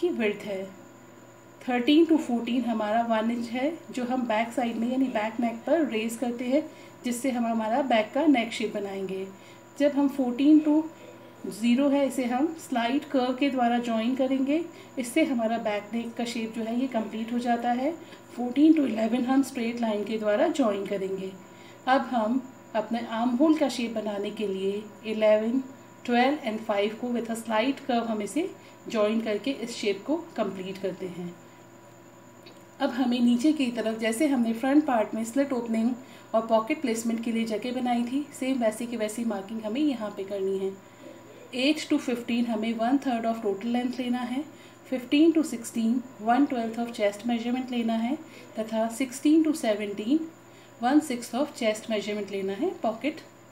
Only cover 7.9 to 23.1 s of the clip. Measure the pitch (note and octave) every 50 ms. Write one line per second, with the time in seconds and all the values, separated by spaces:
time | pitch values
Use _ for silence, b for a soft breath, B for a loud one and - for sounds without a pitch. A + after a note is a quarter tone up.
7.9 | A#3+ A3 G#3+ - - C4+ D#4 D#4+ C#4 A#3+ A3 A3+ - - A3+ G3+ G#3 G#3 G3+ G3
8.9 | G3 G3 F#3+ F#3 F#3+ F#3+ F#3+ F#3+ B B B B B B B B - - C#4+ D4
9.9 | C4 C4+ C#4+ C4+ C#4 - B3+ A#3+ A#3+ A#3+ C#4 D4+ D#4 D4+ D#4 D4+ D4 D#4 D#4 -
10.9 | B B B B B B B B - - - G3 F3+ F#3+ A3 A#3+ A#3+ B3 C#4+ C#4+
11.9 | C4+ C#4 C#4 B3+ B3+ C4+ B3 A#3 B3 B3+ D4 F4 D#4+ - - - C4 A#3 A#3 A#3
12.9 | C4 D4 - - - C4 B3 B3+ B3+ B3+ D4 C#4+ B3 C4 A#3+ A#3 A#3+ A#3+ A#3+ A#3+
13.9 | A3+ A3 A3 A#3+ C4 C4 C4+ C4 C4+ C4 C4+ C4+ D4 E4 E4 - B B B B
14.9 | B - B3 - - D#4+ D#4+ - C4+ A#3 A3+ A3 A#3 A3+ A3+ A3 G#3 G#3 G3+ -
15.9 | A3 A#3 A3+ A#3 - - A#3 A#3 - A#3 A3 A3 - A#3 A3 A3 A#3 B3 C4+ C4
16.9 | - A3+ G#3 - - A3 A3+ A3+ B3 A#3+ A#3+ B3 A#3+ A#3+ A#3 A#3+ A#3+ B3 C4 D4+
17.9 | E4+ B B B B B B - - - A#3+ B3 B3 C#4+ D4+ D#4+ D#4 D#4 C#4 B3
18.9 | A3 A3 A3 A3 A3+ B3+ B3 B3 C4+ C#4 C4+ - - B3 A3+ A3+ A#3+ A#3 A#3 A3
19.9 | G#3 G#3 G#3 G#3 A3 G#3+ G#3+ G#3 G#3 G#3+ D4+ E4+ D4+ - C4+ G#3+ G3+ G3+ G3 F3+
20.9 | G3+ G3 F#3+ F#3+ G3 F3+ F#3+ F#3+ - - B B B B B B B B B B3+
21.9 | C4 C4+ B3 - B3+ A#3 G#3+ G#3+ B3 C4+ - - - - - - - A3 G#3+ -
22.9 | A#3 A3+ A#3 -